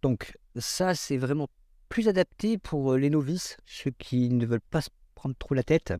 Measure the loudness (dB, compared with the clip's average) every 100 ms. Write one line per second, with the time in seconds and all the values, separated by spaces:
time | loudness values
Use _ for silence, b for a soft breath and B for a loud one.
0 | 0 0 -4 -16 _ -10 -6 0 0 0
1 | 0 -2 0 -2 -4 _ _ _ -8 0
2 | 2 4 2 0 -2 -2 -2 -2 2 2
3 | 4 2 0 -4 -6 -14 _ -8 -8 -8
4 | -4 0 2 2 2 -2 -2 -4 -4 _
5 | -20 -10 -10 -8 -4 -2 2 2 2 -8